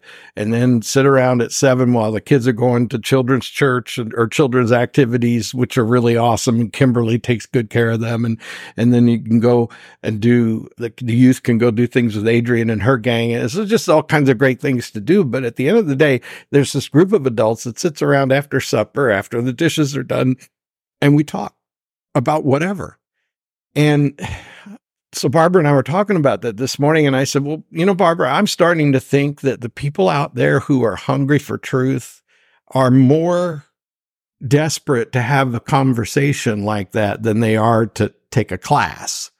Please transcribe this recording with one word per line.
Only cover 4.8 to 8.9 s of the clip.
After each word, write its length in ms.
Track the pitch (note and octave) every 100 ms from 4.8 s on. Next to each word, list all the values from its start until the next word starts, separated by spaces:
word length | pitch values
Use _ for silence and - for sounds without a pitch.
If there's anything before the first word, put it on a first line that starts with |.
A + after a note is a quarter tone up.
| A#2+ - B2 B2 A#2 A#2+ G#2+
which 240 | B2+ B2 -
are 80 | A2+
really 300 | B2 A#2+ A#2
awesome, 440 | A#2 A2+ - A#2
and 120 | A2+
Kimberly 460 | - C3+ A#2+ A2+ A#2
takes 280 | - A#2 -
good 240 | B2+ A2+
care 200 | B2 A2+
of 100 | A2+
them. 240 | A2+ A#2
And, 140 | A#2 A2+ - - - -
and 160 | A#2+